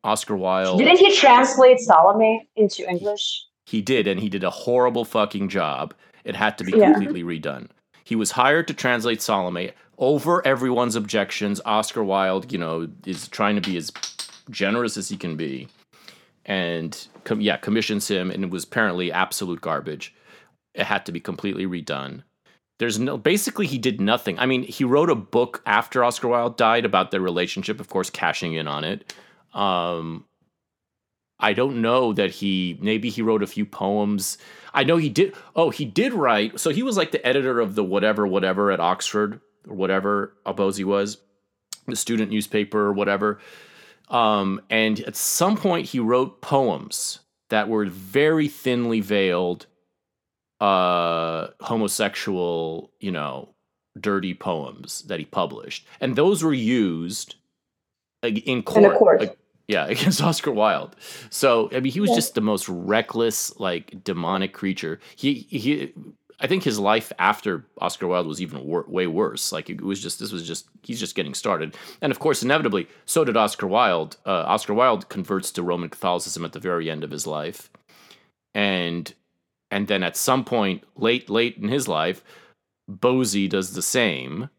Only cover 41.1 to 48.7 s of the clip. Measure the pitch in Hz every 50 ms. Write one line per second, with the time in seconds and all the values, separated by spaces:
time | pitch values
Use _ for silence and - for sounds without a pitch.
41.1 | 107 _ _ _ _ _ _ _ _ _ _ _ - - _ - 120 107 - -
42.1 | 117 110 110 98 110 110 101 - - 107 104 101 - 107 104 101 101 101 104 101
43.1 | 101 95 104 104 104 - - - - - - - - - - - - _ _ _
44.1 | 123 120 113 107 107 101 98 95 95 95 - _ 113 113 110 110 107 101 - -
45.1 | - - - - - - 165 190 220 - - 196 175 170 - - - 127 113 110
46.1 | 123 127 131 - - _ - - 147 139 135 113 85 69 - - - - - -
47.1 | - - _ _ _ _ _ _ 113 107 107 104 113 107 104 95 90 95 95 95
48.1 | 98 139 147 156 160 160 151 147 - - - 127